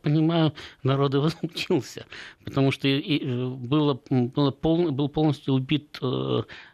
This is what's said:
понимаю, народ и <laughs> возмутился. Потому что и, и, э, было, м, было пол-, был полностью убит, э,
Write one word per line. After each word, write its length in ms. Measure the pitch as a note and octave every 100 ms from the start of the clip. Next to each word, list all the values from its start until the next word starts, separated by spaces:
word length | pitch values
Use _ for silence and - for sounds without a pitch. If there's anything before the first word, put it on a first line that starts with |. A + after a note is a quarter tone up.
понимаю, 500 | D#3+ D3+ D#3+ E3+ D#3+ - - -
народ 320 | C3 C#3 C#3+
и 40 | C#3
<laughs> 80 | D3+
возмутился. 800 | - D#3+ - - E3+ - - - - - -
Потому 280 | - C#3+ C3+
что 160 | C3 C#3
и, 100 | C#3
и, 260 | G3+ D3+
э, 220 | D3 B2 B2+
было, 500 | C3 A#2+ D3+ D3 C3 -
м, 200 | C3 B2
было 200 | - C#3+
пол-, 400 | C3+ D#3+ E3 F3
был 180 | C3+ D3
полностью 440 | D#3 D#3 C3+ -
убит, 460 | C3 C3 D3+ - -
э, 400 | B2+ C3 C3+ A#2+ - - -